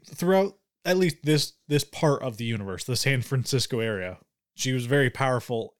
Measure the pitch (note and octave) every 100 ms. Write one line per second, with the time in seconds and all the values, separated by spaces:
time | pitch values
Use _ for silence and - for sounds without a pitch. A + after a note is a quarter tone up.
0 | - - F3 F#3+ G3 - _ _ - F#3
1 | F3+ D3+ D3 D3+ - - - D3 - -
2 | D#3 C#3 C3 G#2 A#2 A2+ G2 F#2 - A#2+
3 | C#3+ C3+ A#2 C3+ A#2 C3+ - A#2+ A2+ G#2
4 | F#2 F2+ _ _ _ - C3 C3 A#2+ C#3+
5 | B2+ - C3+ B2+ - A#2 G#2 -